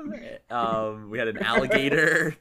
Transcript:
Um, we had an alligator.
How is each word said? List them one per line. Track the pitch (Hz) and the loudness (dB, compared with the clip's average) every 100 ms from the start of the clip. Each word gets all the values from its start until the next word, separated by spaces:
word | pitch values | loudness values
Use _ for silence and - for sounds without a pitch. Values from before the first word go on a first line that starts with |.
| 302 277 - 117 - | -10 -10 -12 -16 -8
Um, | 120 113 110 110 107 104 | -2 0 0 -2 -6 -8
we | 113 | -4
had | 113 | -4
an | 101 | -2
alligator. | 104 123 131 131 139 156 156 160 160 147 | 0 2 2 2 2 4 4 4 0 -4